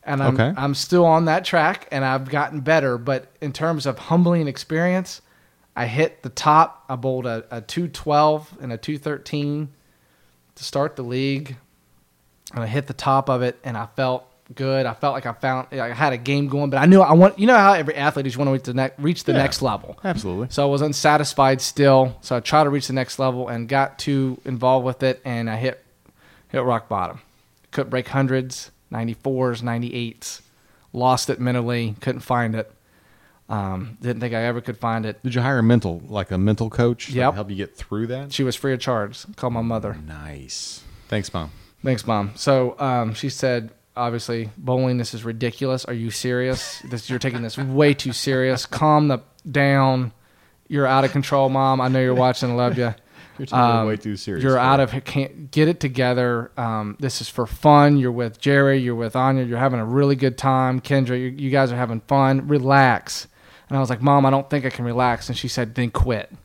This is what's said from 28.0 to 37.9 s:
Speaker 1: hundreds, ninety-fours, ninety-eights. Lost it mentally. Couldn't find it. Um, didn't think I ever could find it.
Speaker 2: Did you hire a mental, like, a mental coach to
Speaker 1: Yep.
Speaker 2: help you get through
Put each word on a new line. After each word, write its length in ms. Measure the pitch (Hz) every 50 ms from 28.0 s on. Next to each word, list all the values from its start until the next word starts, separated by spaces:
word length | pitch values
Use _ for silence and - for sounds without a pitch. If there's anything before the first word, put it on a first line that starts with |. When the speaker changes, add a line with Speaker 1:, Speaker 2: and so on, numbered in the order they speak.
| 123 -
Speaker 1:
hundreds, 600 | - 135 135 131 131 131 131 131 - - - - _ _ _ _
ninety-fours, 720 | - 117 113 117 113 - _ 139 135 127 131 127 120 113 120
ninety-eights. 800 | 120 117 117 120 120 - 123 120 117 113 _ - - - - _ _ _ _ _ _ _ _ _ _ _
Lost 380 | 117 123 127 127 123 - -
it 80 | 135 104
mentally. 560 | 123 123 123 123 120 117 123 120 117 110 104 -
Couldn't 220 | - 135 127 123
find 340 | 120 - 127 120 120 113 110
it. 160 | 113 110 - - _ _ _ _ _ _ _ _ _ _ _ _ _ _ _
Um, 480 | 113 104 98 98 95 92 92 113 110 -
didn't 200 | - 120 120 113
think 120 | 120 120 117
I 80 | 113 113
ever 180 | 120 120 120
could 160 | 117 - 117 104
find 280 | - 117 113 113 110 110
it. 140 | 107 - _
Speaker 2:
Did 120 | 131 117
you 60 | 123
hire 180 | 120 135 139 127
a 40 | 113
mental, 380 | 113 120 120 107 98 85 85 - -
like, 240 | 101 104 92 -
a 60 | 98 92
mental 320 | 95 104 107 104 113 110
coach 380 | 107 - 120 120 120 - - -
to 60 | 135
Speaker 1:
Yep. 200 | 123 123 131 -
Speaker 2:
help 140 | 101 107 101
you 60 | 101
get 200 | 95 98 - _
through 320 | - - -